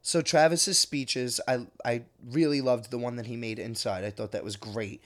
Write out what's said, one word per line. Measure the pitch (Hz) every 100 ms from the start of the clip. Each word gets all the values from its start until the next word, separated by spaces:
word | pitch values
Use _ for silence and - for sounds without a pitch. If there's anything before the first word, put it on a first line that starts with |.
| -
So | 170
Travis's | - 165 160 165 - 190
speeches, | - 147 127 127 123 - -
I, | 127 120 _
I | - 120 120 _ 123
really | 135 156 143
loved | 131 123 110
the | 123
one | 120 120
that |
he | 113 117
made | 113 110
inside. | 110 113 117 92
I | 104
thought | 104 107
that | 110
was | 104
great. | 101 110 107 104 -